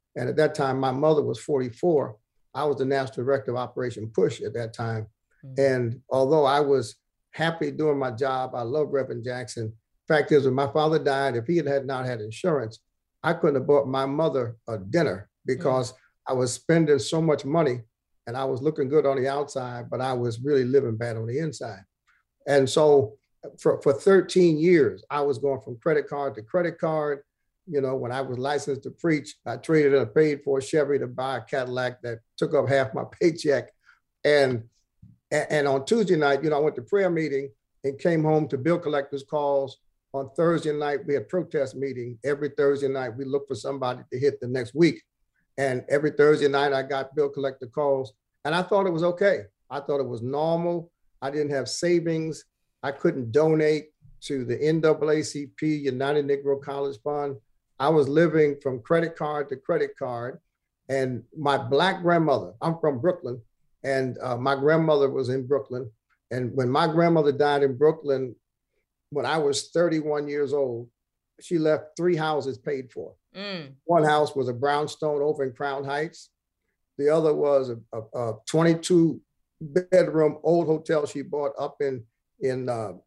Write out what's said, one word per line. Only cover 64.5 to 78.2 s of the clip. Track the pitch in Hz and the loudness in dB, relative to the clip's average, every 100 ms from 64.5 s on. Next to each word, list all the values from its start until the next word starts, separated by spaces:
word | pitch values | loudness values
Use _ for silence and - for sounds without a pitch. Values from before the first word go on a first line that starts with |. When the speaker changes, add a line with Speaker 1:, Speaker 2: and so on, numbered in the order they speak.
| 139 | 0
Speaker 1:
grandmother | 143 165 160 151 135 | 2 4 4 2 2
was | 135 120 | 0 -4
in | 131 127 | -4 -2
Brooklyn. | 139 - 123 131 - _ _ - | -2 -2 -10 -10 -16 _ _ -10
And | 123 123 | -6 -4
when | 131 123 | -2 0
my | 143 165 | 2 2
grandmother | 160 170 165 147 | 4 4 4 2
died | 131 147 143 | 2 2 2
in | 139 123 | 2 2
Brooklyn, | 151 156 147 135 127 - _ _ _ _ _ _ _ | 2 2 -2 -2 -4 -10 _ _ _ _ _ _ _
when | 147 131 | -6 -2
I | 160 | 0
was | 143 139 - | 0 -2 -2
thirty-one | 165 175 160 151 147 147 | 0 2 0 -2 -4 -4
years | 147 139 | -2 -2
old, | 143 131 117 123 _ _ _ _ _ | 0 -2 -4 -12 _ _ _ _ _
she | - 170 | -4 0
left | 156 151 - - | 2 0 -2 -2
three | 180 160 | 0 0
houses | 156 151 131 120 | 0 -2 -4 -6
paid | - 139 123 | -6 -6 -8
for. | - - - _ 180 | -14 -14 -16 _ -14
Speaker 2:
Mm. | 202 185 139 135 | -10 -10 -12 -10
Speaker 1:
One | - 170 | 0 2
house | 151 151 147 139 | 4 2 2 -2
was | 127 | -4
a | |
brownstone | 120 139 147 147 - 156 147 | -2 0 0 -2 -4 -4 0
over | 147 151 | 0 -2
in | 135 | -4
Crown | 120 143 139 | -6 -6 -6
Heights. | 139 143 156 - - _ _ _ _ _ _ - | -6 -6 -6 -10 -20 _ _ _ _ _ _ -2
The | 143 | 2
other | 160 156 | 4 2
was | 151 147 139 131 | 2 2 2 0
a, | 117 - | -6 -12
a, | 117 110 | -14 -10
a | 123 | -6